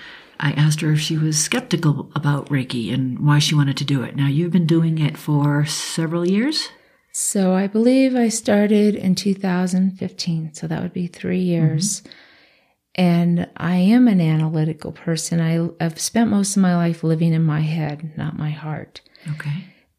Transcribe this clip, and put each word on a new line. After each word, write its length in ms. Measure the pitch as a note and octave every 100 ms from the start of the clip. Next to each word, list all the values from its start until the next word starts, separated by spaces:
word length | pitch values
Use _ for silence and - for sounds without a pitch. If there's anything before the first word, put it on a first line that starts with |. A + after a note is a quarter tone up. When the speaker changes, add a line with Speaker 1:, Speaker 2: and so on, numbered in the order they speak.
| - - - -
Speaker 1:
I 140 | D3
asked 280 | D3+ D3+ D3+
her 100 | D#3
if 80 | D3+
she 180 | - D#3+
was 200 | D#3 D3+
skeptical 760 | - A#3+ B3 F3 D#3 C3+ - -
about 340 | C#3+ C#3+ C3+
Reiki 420 | C#3+ B2+ B2 A2+
and 280 | B2+ C3 B2
why 180 | D3 D3
she 160 | D3
wanted 240 | D3+ C#3 C3+
to 80 | C#3
do 160 | C#3
it. 140 | A#2 -
Now, 120 | C#3
you've 240 | C#3 F3
been 140 | F3+ D#3+
doing 320 | E3 E3 D#3+
it 180 | D3 -
for 500 | - D3 D3 D3 D3
several 640 | - - - D#3+ E3+ F3
years? 420 | G3 C4+ D#4 - - _ _ _ -
Speaker 2:
So 380 | - G#3 F#3
I 140 | F#3 G3
believe 480 | G#3+ A#3 C4 C4+ B3
I 140 | A#3
started 680 | G#3+ - G#3 G#3 G#3+ G#3 G#3
in 180 | F#3+
two 220 | F3+ G3+ F#3+
thousand 640 | F#3+ F3+ F#3 F#3 F#3+ F#3
fifteen. 520 | F#3 - - E3 D#3+ -
So 100 | D#3+
that 160 | D#3+
would 120 | F3+
be 120 | F3+ F3
three 360 | - F#3 F#3
years. 600 | F3+ E3+ D#3+ D#3 G3+ -
Speaker 1:
Mm-hmm. 80 | - - - _ _ _ _ _ _ -
Speaker 2:
And 540 | F3+ E3+ E3+ E3+ F3 -
I 200 | E3 F3+
am 320 | F#3 A#3+ B3
an 120 | F#3+
analytical 720 | D#3+ D#3 D#3 D#3+ D#3 D3+ -
person. 480 | D#3 - D#3+ - E3+
I, 300 | D#3+ E3 E3+ -
I've 220 | E3+ D#3+
spent 300 | - A3+ A3+
most 240 | G#3 G3 G3
of 80 |
my 120 | F#3 F3
life 280 | E3+ E3
living 300 | D#3+ D#3+ E3
in 100 | D#3+
my 180 | D#3+ D3+
head, 560 | D#3 D#3+ D3+ D3 D#3+ -
not 200 | D3+ -
my 120 | D3+
heart. 520 | D3+ D#3 D3+ - - _ _ D#3+
Speaker 1:
Okay. 360 | D3+ D3 D3+ F#3 _ _